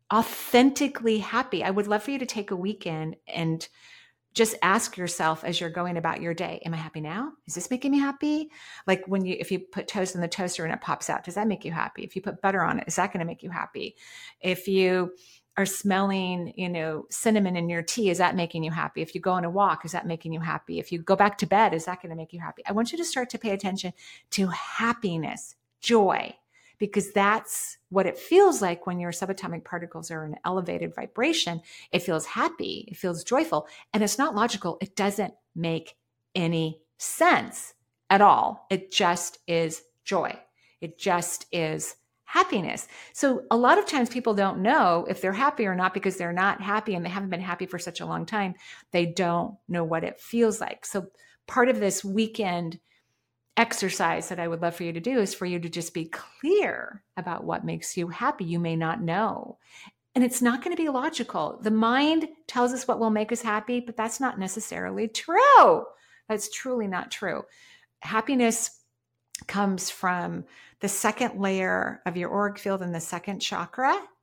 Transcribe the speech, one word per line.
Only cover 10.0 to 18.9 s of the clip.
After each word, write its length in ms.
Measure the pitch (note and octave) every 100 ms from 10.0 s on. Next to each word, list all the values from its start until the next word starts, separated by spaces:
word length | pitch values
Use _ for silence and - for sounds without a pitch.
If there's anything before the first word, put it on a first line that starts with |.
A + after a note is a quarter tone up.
| F#3
in 60 | F3+
the 80 | E3+
toaster 360 | - F3+ -
and 80 | D#3+
it 80 | -
pops 300 | - - -
out, 140 | -
does 100 | -
that 140 | F#3+ A3
make 160 | F#3
you 80 | D#3
happy? 320 | E3 - -
If 100 | -
you 80 | F#3+
put 200 | - E3
butter 200 | G3 G3
on 160 | E3+ -
it, 60 | -
is 100 | E3+
that 160 | F#3
gonna 120 | F3+
make 180 | E3+ -
you 80 | F#3
happy? 460 | F3 - - - - - - - -
If 280 | F#3 F3+ -
you 460 | F#3+ F#3 F#3 F3+ - _ - _ -
are 100 | G3
smelling, 840 | - G3+ F#3+ G3 G3 F#3 F3+ E3+ -
you 120 | F3+
know, 380 | F3 D#3+ D#3 -
cinnamon 460 | - A3+ G#3+ F#3+ F3+
in 120 | E3+
your 140 | E3+
tea, 280 | E3 - G3+
is 80 | F3
that 180 | F3 F3+
making 260 | E3+ E3+
you 80 | D#3+
happy? 320 | D#3+ D3+